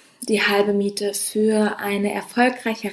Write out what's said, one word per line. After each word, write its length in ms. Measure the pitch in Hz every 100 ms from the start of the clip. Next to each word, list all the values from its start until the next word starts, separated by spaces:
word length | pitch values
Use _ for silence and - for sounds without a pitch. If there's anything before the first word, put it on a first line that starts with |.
| - - -
die 140 | 208
halbe 320 | 208 202 208
Miete 400 | 202 202 202 202
für 640 | 202 - 214 214 214 208 -
eine 340 | 202 202 202
erfolgreiche 800 | - - 233 247 254 226 220 202